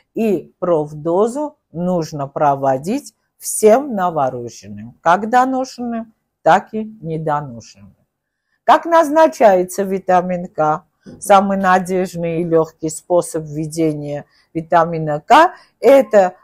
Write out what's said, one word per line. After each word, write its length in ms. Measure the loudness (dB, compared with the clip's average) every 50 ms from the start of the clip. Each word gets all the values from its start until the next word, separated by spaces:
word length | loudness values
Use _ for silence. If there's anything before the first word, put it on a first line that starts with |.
| _ _ _
и 380 | -4 -2 0 -2 -2 -4 -10 _ _
профдозу 1000 | -2 0 0 0 0 -4 -10 -8 -4 -2 0 0 0 0 -2 -6 -8 -8 -10 _ _ _
нужно 560 | -10 -6 -4 -2 -2 -2 -4 -6 -8 -10 -10
проводить 880 | -8 -4 0 0 0 0 0 0 -2 -2 -2 -4 -6 -8 -8 -8 -12 -20 _ _ _ _ _
всем 560 | -12 -10 -4 2 4 4 4 4 2 -2 -4
новорожденным, 1040 | -4 -4 -2 -2 -2 -2 -4 -4 -8 -12 -14 -14 -18 -18 -18 -16 -16 -16 -18 -20 _
как 300 | _ 2 2 2 0 0
доношенным, 840 | 2 2 2 2 -2 -4 -6 -8 -10 -10 -10 -8 -8 -8 -10 -12 _ _ _ _ _ _
так 320 | _ 4 4 4 2 -4 -8
и 100 | -10 -10 -10 -14 -14
недоношенным. 920 | -10 -8 -8 -6 -4 -4 -4 -4 -6 -8 -14 -16 -18 -20 -20 -20 -20 -20 _ _ _ _ _ _ _ _ _ _ _ _ _ _ _
Как 200 | 2 2 2 2
назначается 1000 | 2 2 2 2 2 4 4 4 2 4 4 4 4 4 4 0 -2 -4 -6
витамин 640 | -4 -4 -4 -4 0 0 2 2 2 0 -4 -6 -8
К? 380 | -10 -4 -2 -2 -2 -2 -4 -8 _ _ _ _ -20 -20 -10
Самый 380 | 0 4 4 4 4 2 -2
надежный 840 | 0 2 2 2 2 0 -2 -2 -4 -4 -4 -6 -6 -6 -4 -4 -4
и 20 | -2
легкий 460 | 0 0 0 0 -2 -6 _ -8 -8
способ 520 | -8 -10 -4 0 0 0 0 -2 -6 -10
введения 840 | -10 -8 -8 -8 -8 -6 -4 -2 -2 -2 -2 -4 -8 -10 -10 -10 -12 _ _ _ _ _ -10
витамина 640 | -10 -4 0 2 2 2 0 -2 -4 -4 -4 -6 -6
К — 320 | 2 4 6 6 6 4 0 -6 _ _ _ _
это 540 | 4 6 6 6 4 4 4 4 4 2 -2 _